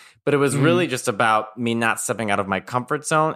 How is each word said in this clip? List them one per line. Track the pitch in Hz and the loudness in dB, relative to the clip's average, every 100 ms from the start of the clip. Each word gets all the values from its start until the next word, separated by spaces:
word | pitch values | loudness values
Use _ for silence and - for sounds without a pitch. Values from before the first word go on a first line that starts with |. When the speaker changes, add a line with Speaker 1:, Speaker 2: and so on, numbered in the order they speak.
| - _ | -20 _
Speaker 1:
but | 143 | 0
it | 143 | 2
was | 139 | 2
Speaker 2:
Mm. | 143 | 2
Speaker 1:
really | 151 175 151 | 2 2 0
just | 127 - | -2 -4
about | 101 113 110 117 123 | 2 4 2 0 -4
me | 117 | -2
not | 117 113 98 | 0 0 0
stepping | - 107 107 | -4 -4 -2
out | 101 | -2
of | 95 | 0
my | 95 | -4
comfort | - 123 120 147 - | -4 -6 -4 -6 -2
zone. | 156 156 | 0 0